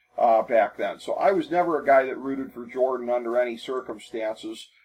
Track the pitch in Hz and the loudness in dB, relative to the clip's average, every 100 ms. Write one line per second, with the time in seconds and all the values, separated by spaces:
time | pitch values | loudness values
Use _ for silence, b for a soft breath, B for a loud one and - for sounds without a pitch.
0 | _ - 117 113 110 120 101 - 101 85 | _ 0 4 4 4 2 2 0 -6 -6
1 | - - 180 190 147 175 170 151 139 135 | -6 0 2 2 2 0 2 0 4 4
2 | 131 120 135 135 131 120 120 127 127 127 | 4 -2 -6 -6 -8 -10 -10 0 0 0
3 | 120 123 117 123 123 117 - 131 127 110 | -2 -2 0 0 0 -4 -6 -8 -8 -12
4 | - 117 110 113 110 117 - _ | -10 -6 -6 -6 -10 -12 -16 _